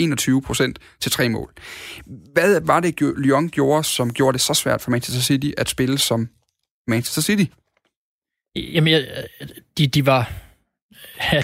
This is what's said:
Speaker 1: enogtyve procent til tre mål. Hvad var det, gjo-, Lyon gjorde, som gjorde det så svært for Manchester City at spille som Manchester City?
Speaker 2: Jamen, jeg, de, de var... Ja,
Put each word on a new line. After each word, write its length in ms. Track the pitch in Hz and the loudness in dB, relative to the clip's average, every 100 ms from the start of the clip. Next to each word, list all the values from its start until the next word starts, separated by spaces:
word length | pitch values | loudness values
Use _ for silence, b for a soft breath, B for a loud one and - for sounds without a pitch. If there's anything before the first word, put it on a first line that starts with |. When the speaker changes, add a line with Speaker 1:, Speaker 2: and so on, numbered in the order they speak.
Speaker 1:
enogtyve 380 | 165 135 - 131 | 0 0 2 0
procent 380 | - 135 127 - b b | 0 -2 -2 -4 b b
til 120 | 135 | -6
tre 180 | - 127 | -2 -2
mål. 240 | 110 - - B B B B - 127 - | -2 -6 -16 B B B B -18 -20 -2
Hvad 280 | 165 185 185 | 2 4 2
var 180 | 160 151 | 2 2
det, 220 | 175 - | 2 0
gjo-, 200 | 139 135 | -2 0
Lyon 280 | 135 139 165 | 2 2 0
gjorde, 340 | - 139 151 | 0 2 2
som 300 | 156 - 120 | 0 -2 -2
gjorde 200 | 120 135 | 2 2
det 80 | 127 | 2
så 120 | - | 0
svært 280 | 147 135 113 | 0 0 -2
for 100 | - | 0
Manchester 300 | 123 - 123 | -2 -2 -4
City 260 | 127 139 143 - | 0 0 0 -2
at 120 | 127 | -4
spille 280 | - 127 135 | -2 0 0
som 320 | - 117 113 _ _ _ _ _ - | 0 0 -4 _ _ _ _ _ -4
Manchester 340 | 117 120 - | -2 -2 -4
City? 220 | 156 208 151 _ _ _ _ _ _ _ _ _ _ - | 0 2 0 _ _ _ _ _ _ _ _ _ _ -12
Speaker 2:
Jamen, 380 | - 160 160 | -4 2 4
jeg, 140 | 160 127 - - - 143 - _ - | 2 0 -10 -12 -16 -20 -20 _ 0
de, 100 | 143 | 2
de 180 | 147 135 | 4 4
var... 260 | 131 113 B B B _ _ _ - - - - | 4 2 B B B _ _ _ -20 -20 -8 -2
Ja, 80 | 156 | 0